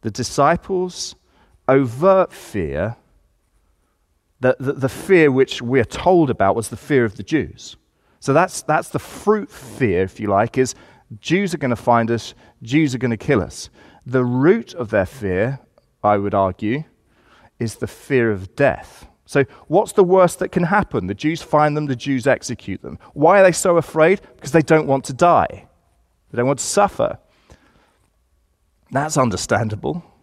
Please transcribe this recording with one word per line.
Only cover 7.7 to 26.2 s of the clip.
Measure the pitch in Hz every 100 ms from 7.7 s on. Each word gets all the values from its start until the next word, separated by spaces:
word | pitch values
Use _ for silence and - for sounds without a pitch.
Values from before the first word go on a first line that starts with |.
| - _ _ _ _
So | -
that's, | 139 - -
that's | - 156 -
the | 143
fruit | - - - 214 196
fear, | - 123 104 127 87
if | 95 -
you | 107
like, | 98 113 -
is | 127 - - _ _ 104
Jews | - 175 202
are | 165
gonna | 135 120
find | - 117 113
us, | 117 - - _ _
Jews | 117 139 156 123
are |
gonna | 123 113
kill | - 131
us. | 71 - - _ - _
The | - 127 123
root | 123 143 226 226
of | 175 117
their | 107 95
fear, | - 104 90 113 139 _ _ _ _
I | 104 104
would | 101
argue, | 98 95 92 107 131 156 _ _ _ _ _ _ _
is | 113 -
the | 107
fear | - - 135 117
of | 101 95 -
death. | 139 76 - - - _ _
So | - 135 - _
what's | 165 214
the | -
worst | 185 190 180 -
that | 180
can | -
happen? | 170 208 - 120 90
The |
Jews | 101 156 165
find | - 151 151 147
them, | 147
the | 123
Jews | - 135 123
execute | 123 - 120 - 92
them. | - 67 -
Why | - 156 202
are |
they | 190
so | 165 190 170
afraid? | 151 156 156 196 - _
Because | -
they | 160
don't | 147 156 151
want | 135 -
to |
die. | 131 175 151 82 - _ _ _ _ _ _